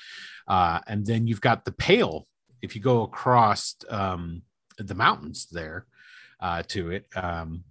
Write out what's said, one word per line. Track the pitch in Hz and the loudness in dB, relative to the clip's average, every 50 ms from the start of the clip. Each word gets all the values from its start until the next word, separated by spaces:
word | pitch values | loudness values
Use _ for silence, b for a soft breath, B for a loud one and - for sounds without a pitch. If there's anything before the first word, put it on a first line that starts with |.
| B B B B B B B B B | B B B B B B B B B
Uh, | - 98 92 90 85 82 82 - | 0 4 4 4 4 2 0 -4
and | - 107 104 101 | -4 -4 -2 0
then | 107 113 113 117 | 0 0 0 0
you've | 113 113 101 | 0 0 2
got | - 123 113 - - | 2 2 2 2 -2
the | - | -8
Pale, | - - - - 190 247 196 95 78 - - _ _ _ _ _ _ _ | -8 -2 2 4 4 4 4 0 -2 -6 -10 _ _ _ _ _ _ _
if | - - - | -14 -12 -10
you | 110 | -2
go | 101 131 123 117 107 | 0 2 2 4 2
across, | 98 - - - 131 123 120 117 107 101 - - - - - - - | 0 -4 -2 2 4 6 8 8 6 4 2 -2 -6 -10 -10 -10 -8
um, | 113 104 98 95 92 85 85 85 85 85 - _ _ _ _ _ - | -4 -2 -2 -2 -2 -4 -6 -8 -10 -10 -14 _ _ _ _ _ -16
the | - 104 95 95 | -14 -10 -8 -2
mountains | 92 113 165 220 - - - - - - - | 2 2 2 2 0 -4 -12 -12 -12 -14 -10
there, | 85 85 80 78 80 92 - _ b b b b b b b b b b | -10 -10 -8 -8 -10 -12 -14 _ b b b b b b b b b b
uh, | 92 90 85 85 85 | -4 -4 -2 -4 -4
to | - - 101 87 82 | -4 -4 -4 -4 -4
it. | 90 101 - _ - | -4 -6 -8 _ -8
Um, | 95 90 87 85 85 82 78 80 87 90 - | -6 -4 -4 -4 -4 -6 -6 -8 -10 -12 -12